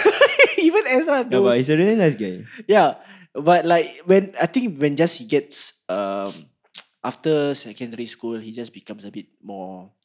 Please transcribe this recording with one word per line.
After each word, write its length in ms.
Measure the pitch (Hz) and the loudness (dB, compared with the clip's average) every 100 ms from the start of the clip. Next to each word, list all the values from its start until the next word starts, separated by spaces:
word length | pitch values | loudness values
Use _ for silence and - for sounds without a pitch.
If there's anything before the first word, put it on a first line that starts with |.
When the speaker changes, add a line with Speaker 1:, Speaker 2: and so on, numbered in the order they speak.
| 415 | 2
Speaker 1:
<laughs> 520 | 415 539 - 554 - | 4 2 4 2 4
Even 200 | 339 370 277 | 2 2 2
Ezra 360 | 254 247 277 | 0 2 0
Speaker 2:
Yeah, 0 | 247 | 0
but 40 | |
Speaker 1:
knows. 240 | 127 120 120 | 2 2 2
Speaker 2:
he's 120 | 131 | 2
a 60 | 156 | 2
really 160 | 190 220 | 2 2
nice 160 | 175 | 2
guy. 280 | 113 104 90 113 - 220 | 0 -4 -8 -14 -10 2
Speaker 1:
Yeah. 320 | 208 156 - - - 175 | 4 4 0 -10 -20 -16
But, 320 | - 147 175 160 | -2 2 4 4
like, 240 | 170 156 135 170 | 2 0 -4 2
when, 280 | 190 196 196 | 2 2 -2
I 60 | - | -2
think 320 | - 240 143 | 0 -2 0
when 160 | 147 143 | 0 2
just 220 | 170 - | 0 -2
he 80 | 113 | -2
gets, 480 | 143 139 - - - - | -2 -2 -8 -10 -12 -8
um, 460 | 92 98 98 98 85 78 _ _ - - _ | -4 -4 -4 -6 -10 -18 _ _ -10 -10 _
after 500 | - - 160 151 143 | -10 -6 -2 0 0
secondary 520 | 139 113 104 120 113 117 | -4 -8 -12 -12 -12 -14
school, 320 | - 117 113 | -10 -10 -8
he 120 | 110 | -10
just 220 | 113 117 | -14 -14
becomes 300 | 104 - 104 101 | -16 -18 -18 -16
a 40 | |
bit 120 | 104 - _ | -16 -18 _
more 480 | - 98 92 95 92 _ | -18 -14 -14 -16 -20 _